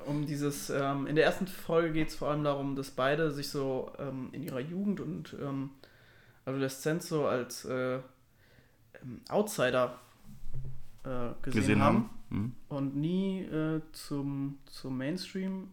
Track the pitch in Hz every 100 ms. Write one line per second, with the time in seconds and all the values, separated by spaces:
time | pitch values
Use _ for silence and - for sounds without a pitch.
0 | 127 147 147 143 143 143 - 135 139 139
1 | 135 156 151 - 185 - - 165 170 156
2 | 156 - 139 151 147 139 139 135 135 -
3 | 131 151 160 143 139 147 135 131 - -
4 | 139 131 127 - 127 127 147 175 202 190
5 | 151 170 156 - 139 139 139 - - -
6 | - - - - - 135 131 - 156 165
7 | 175 156 123 123 120 - - 127 127 131
8 | 139 - _ _ - - - _ - -
9 | 127 117 - 175 214 - 127 127 123 -
10 | - - - - - - 131 - - -
11 | 135 123 120 - 135 113 104 104 139 226
12 | 220 - - - 113 - - 143 139 139
13 | 156 185 196 190 - 156 156 160 156 -
14 | - 143 143 139 139 139 - - 131 131
15 | 135 180 - 190 190 190 -